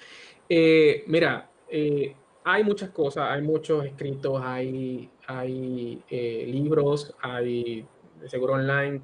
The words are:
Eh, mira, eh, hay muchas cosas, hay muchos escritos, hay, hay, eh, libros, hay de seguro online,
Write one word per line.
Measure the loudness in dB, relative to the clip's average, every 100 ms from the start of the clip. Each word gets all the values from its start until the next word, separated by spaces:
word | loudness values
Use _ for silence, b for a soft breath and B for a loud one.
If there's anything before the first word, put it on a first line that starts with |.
| B B B B _
Eh, | 6 8 8 8 4 2
mira, | 2 2 0 -8 _ -6
eh, | -2 0 0 -2 -6 _ _
hay | 0 2
muchas | 2 -2 -6
cosas, | -2 -2 0 -2
hay | -2
muchos | 0 -2 0 -2
escritos, | -2 -6 -8 -4 -4 -4
hay, | -4 -4 -4 -4 -6 -8 -12 _ -12
hay, | -8 -6 -6 -6 -6 -8 -10 -8
eh, | -6 -4 -4 -4
libros, | -2 2 2 2 0 -4 -10
hay | -8 -4 -2 -2 -4 -8 -12 _ -20 -20
de | -10
seguro | -4 -2
online, | 0 0 0 -2 -6